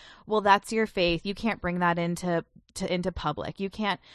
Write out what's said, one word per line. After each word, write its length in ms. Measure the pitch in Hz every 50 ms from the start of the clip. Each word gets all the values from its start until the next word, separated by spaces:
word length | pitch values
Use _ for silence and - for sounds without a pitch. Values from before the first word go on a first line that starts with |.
| - - - - -
"Well, 140 | - 214 214
that's 320 | 202 208 196 202 - - 226
your 140 | 220 220
faith. 380 | 208 - 196 175 175 170 160 -
You 80 | 202 202
can't 260 | - - 226 - -
bring 200 | - 180 180 180
that 180 | 180 175 170 175
into, 460 | 170 170 175 - - 180 170 165 160 - _ - _ _ _
to, 180 | - 190 - 180
into 200 | 180 180 185 175
public. 480 | - - 151 151 - 73 - - -
You 100 | 196 196
can't 300 | - - 220 202 180 - - -